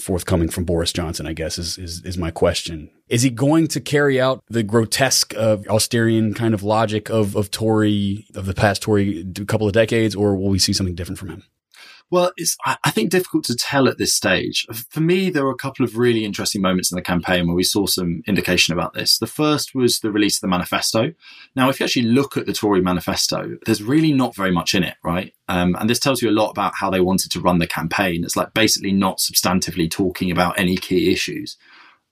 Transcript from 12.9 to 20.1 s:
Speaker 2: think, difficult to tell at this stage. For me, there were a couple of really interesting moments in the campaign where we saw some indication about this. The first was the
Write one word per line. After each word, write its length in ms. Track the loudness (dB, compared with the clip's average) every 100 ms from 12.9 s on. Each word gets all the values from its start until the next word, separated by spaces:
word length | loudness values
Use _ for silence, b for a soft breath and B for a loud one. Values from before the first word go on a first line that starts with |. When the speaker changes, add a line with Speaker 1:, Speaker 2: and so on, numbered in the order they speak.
Speaker 2:
think, 200 | 0 0
difficult 340 | 0 0 -2 -2
to 100 | -4
tell 320 | -2 2 2
at 80 | 2
this 180 | 0
stage. 520 | 0 2 0 0 -4 -6 -10 -8
For 100 | -2
me, 300 | 2 2 2
there 120 | 0
were 80 | -2
a 60 | -2
couple 280 | -6 -2
of 120 | -2 2
really 280 | 2 2
interesting 360 | 0 -4 -4 0
moments 320 | 2 2 0
in 40 | -4
the 60 |
campaign 440 | -2 -2 0 0 2
where 100 | 0
we 80 |
saw 220 | 0 0 0
some 360 | 0 -2 -4 -2
indication 480 | -2 0 2 2
about 180 | 0 -4
this. 260 | -4 -2 0
The 80 | -2
first 480 | -2 0 0 -2
was 260 | 0 2 2
the 120 | -2